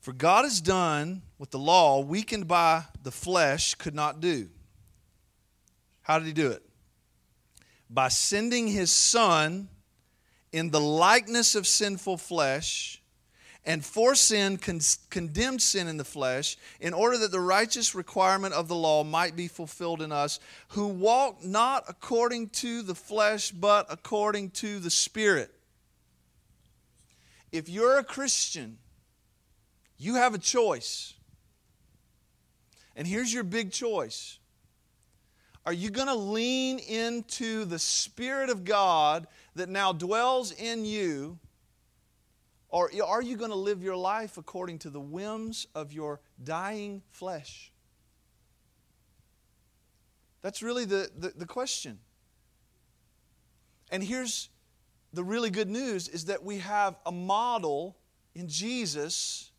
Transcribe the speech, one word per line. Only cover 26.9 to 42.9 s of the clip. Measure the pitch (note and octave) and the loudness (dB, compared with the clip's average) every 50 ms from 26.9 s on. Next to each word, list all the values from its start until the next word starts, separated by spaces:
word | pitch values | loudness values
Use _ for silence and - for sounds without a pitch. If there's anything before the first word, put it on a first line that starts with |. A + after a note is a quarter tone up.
| _ _ _ _ _ _ _ _ _ _ _ _ - | _ _ _ _ _ _ _ _ _ _ _ _ -8
If | D#3+ D#3 D#3+ | -8 -8 -6
you're | F3 G3+ A#3 B3 C4 C#4 | -2 2 4 4 4 4
a | B3 | 2
Christian, | - - - C4+ C4+ - - - - - E3 C3 A2 A2+ A2 _ _ _ _ _ _ _ _ _ _ _ _ _ _ _ _ _ _ _ _ _ _ _ _ | 0 -6 -6 -2 -2 0 0 0 -2 -4 -8 -10 -12 -16 -20 _ _ _ _ _ _ _ _ _ _ _ _ _ _ _ _ _ _ _ _ _ _ _ _
you | C3 F#3+ A#3+ | -8 -2 2
have | B3+ A#3+ B3+ G#3+ | 4 4 4 2
a | G3 | 0
choice. | - - - B3 A#3 G#3 D#3+ B2 - - - - - - - _ _ _ - _ _ _ _ _ _ _ _ _ _ _ _ _ _ _ _ _ _ _ _ _ _ _ _ _ _ _ _ _ _ _ _ | -2 0 2 4 4 2 2 -2 -4 -8 -10 -10 -10 -12 -16 _ _ _ -20 _ _ _ _ _ _ _ _ _ _ _ _ _ _ _ _ _ _ _ _ _ _ _ _ _ _ _ _ _ _ _ _
And | - D3 | -10 -6
here's | F3 G3 A3 B3+ A#3+ A3+ | -4 -2 -2 -2 -2 -2
your | B3 A#3 | -4 -4
big | F3+ F3+ A3+ A3+ F#3 | -2 -2 -4 -4 -4
choice. | - - B3+ A#3 G#3+ F#3 C3+ A2 - - - - - _ _ _ _ _ _ _ _ _ _ _ _ _ _ _ _ _ _ _ _ _ _ _ _ - _ | -6 -4 -4 -2 -2 -2 -4 -4 -8 -12 -14 -14 -18 _ _ _ _ _ _ _ _ _ _ _ _ _ _ _ _ _ _ _ _ _ _ _ _ -12 _
Are | - E3+ | -6 -4
you | F3 F3+ G#3+ | -4 -4 -6
gonna | G3+ A#3+ C4+ C#4 C4+ | -4 -4 -2 -2 -2
lean | A#3 G3+ G3 G#3 A3 A#3 B3 B3+ C4 C4 C4 C4 C4 | -2 -2 -4 -2 -2 0 0 0 0 0 -2 -4 -6
into | - - A3 A3+ A3+ A#3 A#3 A#3+ A3+ - - - B3 A3+ A3 A3 A3 | -8 -8 -6 -4 -4 -4 -4 -6 -8 -8 -8 -6 -6 -4 -4 -4 -4
the | F3+ E3+ D#3+ | -6 -6 -4
Spirit | - - - - - - _ - A#3+ B3+ C4+ C#4 C4+ B3+ | -2 -2 -2 -2 -2 -4 _ -10 -6 -6 -4 -2 -2 -2
of | A#3+ G3 F3+ | -4 -4 -2
God | F#3 G#3+ G3+ G3 F#3 E3+ D#3 D3+ D3 D3+ E3+ E3 - _ - - _ _ | 0 2 2 4 4 4 4 4 4 2 0 -4 -10 _ -20 -20 _ _
that | D#3 F#3 F3+ | -10 -8 -6
now | F#3 G3 G3+ F#3+ F#3 | -2 0 0 0 0
dwells | D#3 F3 F3+ G#3 A3+ A#3+ B3+ C4 B3+ B3 G3 E3 | -2 -2 -2 0 2 2 2 2 2 0 -4 -10
in | - G#3 A#3 A#3 A3+ A3 | -8 -6 -6 -6 -4 -4
you, | G#3+ G#3+ G#3+ G3 F3 D3+ C#3 C#3 D#3 F3 E3+ _ - _ _ _ _ _ _ _ _ _ _ _ _ _ _ _ _ _ _ _ _ _ _ _ _ | -4 -4 -2 -2 -2 -2 -4 -8 -10 -14 -18 _ -20 _ _ _ _ _ _ _ _ _ _ _ _ _ _ _ _ _ _ _ _ _ _ _ _
or | - F3 F3 - | -2 -2 -2 0